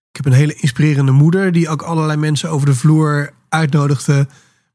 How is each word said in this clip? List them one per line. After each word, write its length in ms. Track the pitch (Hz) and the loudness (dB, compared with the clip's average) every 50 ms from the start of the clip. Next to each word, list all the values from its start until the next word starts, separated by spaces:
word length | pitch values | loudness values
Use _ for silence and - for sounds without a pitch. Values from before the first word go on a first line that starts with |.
| _ _ | _ _
Ik 120 | - - 127 | -12 -8 -2
heb 20 | |
een 140 | 147 127 131 | 2 2 2
hele 160 | 151 147 151 | 2 2 0
inspirerende 560 | - - 143 - - 147 151 147 135 139 135 | -2 -4 -4 -2 0 0 0 2 2 0 2
moeder 400 | 131 139 147 165 170 190 196 185 | 4 4 4 4 2 2 0 0
die 180 | 170 170 170 156 | 0 0 0 -2
ook 120 | 160 143 | -4 -8
allerlei 380 | - - 170 160 156 156 151 151 | -6 -6 -4 -4 -2 -2 -2 -2
mensen 300 | 151 151 151 139 - 165 | -2 -2 -4 -4 -4 -4
over 160 | 160 143 139 143 | -4 -2 0 0
de 80 | 135 | 0
vloer 580 | 120 - 151 156 156 156 151 147 143 143 - - _ _ - | 2 2 2 2 4 2 0 0 -2 -4 -6 -12 _ _ -4
uitnodigde, 760 | - 160 160 147 135 151 143 143 143 - - - 143 139 139 - - _ _ _ _ _ _ _ | -2 -2 -2 0 0 0 0 0 -2 -2 -2 0 0 0 0 -2 -4 _ _ _ _ _ _ _